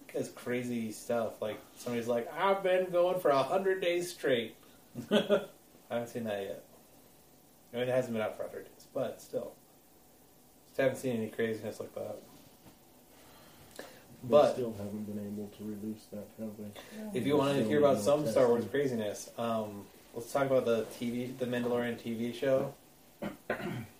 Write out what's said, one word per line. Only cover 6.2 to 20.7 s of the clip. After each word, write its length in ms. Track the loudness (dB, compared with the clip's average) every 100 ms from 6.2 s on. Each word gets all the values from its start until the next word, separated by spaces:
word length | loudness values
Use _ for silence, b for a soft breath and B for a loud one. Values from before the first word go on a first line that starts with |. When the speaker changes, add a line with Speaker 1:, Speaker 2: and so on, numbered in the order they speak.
Speaker 1:
that 180 | -4 -4
yet. 220 | -4 -8 -14 -20 -20 -20 -20 -20 -20 -20 -20 -20 -10
I 40 | -4
mean, 100 | 0
it 20 |
hasn't 220 | 2 2
been 100 | 0
out 120 | -2 -4
for 60 |
a 40 | -8
hundred 160 | -8 -12
days, 220 | -18 -8
but 280 | -4 -4 -6
still. 300 | -8 -6 -6 -12 -20 -20 -20 -20 -20 -20 -20 -20 -20 -20 -10
Just 100 | 2
haven't 160 | 2 2
seen 200 | -2 -2
any 100 | -2
craziness 520 | -2 -2 -2 -6 -8
like 140 | -10 -8
that. 200 | -8 -10 -14 -20 -20 -20 -20 -20 -20 -20 -20 -20 B B B B B B
Speaker 3:
They 60 | B B B -12
Speaker 1:
But 300 | 6 8 8
Speaker 3:
still 200 | 4 -2 -4
haven't 260 | -6 -6 -6
been 100 | -8 -8
able 220 | -8 -10 -10
to 60 |
release 420 | -10 -8 -8 -8 -10
that, 160 | -12 -12 -10
have 120 | -10 -10
they? 640 | -12 -12 -14 -12 -6 -2
Speaker 1:
if 60 | 2
you 100 | 2
wanna 160 | 4 2
Speaker 3:
Still 120 | 2
Speaker 1:
hear 120 | 6
about 180 | 6 6
Speaker 3:
no 40 |
Speaker 1:
some 260 | 4 2 4
Star 200 | 4 6
Wars 160 | 4
Speaker 3:
testing. 80 | 2 0
Speaker 1:
craziness, 500 | 0 0 -2 -6 -10 -4
um, 480 | -2 -2 -4 -8 -14 -20 -16 -12
let's 160 | -4
talk 160 | 0 4
about 180 | 4
the 200 | 4